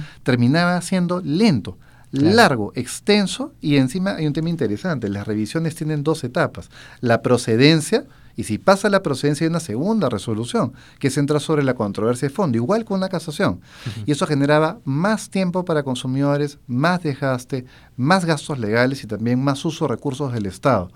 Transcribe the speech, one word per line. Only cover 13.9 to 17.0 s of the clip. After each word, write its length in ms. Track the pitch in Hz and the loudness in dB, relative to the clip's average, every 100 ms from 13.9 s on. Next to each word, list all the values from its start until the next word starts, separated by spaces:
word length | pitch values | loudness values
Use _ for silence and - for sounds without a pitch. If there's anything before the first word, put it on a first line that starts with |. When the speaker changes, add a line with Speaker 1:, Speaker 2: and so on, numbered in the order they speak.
| 107 104 | -8 -2
Speaker 1:
Y 60 | |
eso 160 | 143 185 | -2 0
generaba 520 | 143 143 151 156 214 | 2 4 4 2 -2
más 460 | - 139 190 220 - | -4 0 0 0 -2
tiempo 340 | 196 185 185 | -2 0 -2
para 200 | 180 160 | 0 0
consumidores, 760 | 135 127 131 135 143 143 147 - - | 0 -4 -2 0 2 2 -2 -6 -4
más 340 | 123 160 175 | 0 2 0